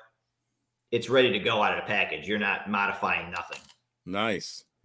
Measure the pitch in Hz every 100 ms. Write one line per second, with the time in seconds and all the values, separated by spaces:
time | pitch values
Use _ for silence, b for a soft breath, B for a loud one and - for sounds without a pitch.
0 | - _ _ _ _ _ _ _ - 117
1 | 113 131 123 101 107 110 98 87 95 104
2 | 92 78 82 104 101 95 98 101 98 95
3 | 95 87 85 87 - 71 - - _ _
4 | 85 98 113 87 - - - _